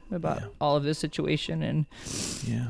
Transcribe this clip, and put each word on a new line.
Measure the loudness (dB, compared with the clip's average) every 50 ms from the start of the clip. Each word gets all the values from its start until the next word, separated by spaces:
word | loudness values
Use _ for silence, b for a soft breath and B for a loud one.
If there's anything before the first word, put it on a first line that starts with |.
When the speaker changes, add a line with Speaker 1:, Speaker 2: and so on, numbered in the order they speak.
| -10 -4
Speaker 1:
about | -4 -2 0 0 0 0
Speaker 2:
Yeah. | -4 -8 -6 0
Speaker 1:
all | 2 4 4
of | 4 4
this | 2 0 0
situation. | 0 -4 -2 0 2 2 2 2 2 0 -2 0 0
And, | 2 2 2 2 0 B B B B B B B B B B B
Speaker 2:
Yeah. | -2 0 0 0 -2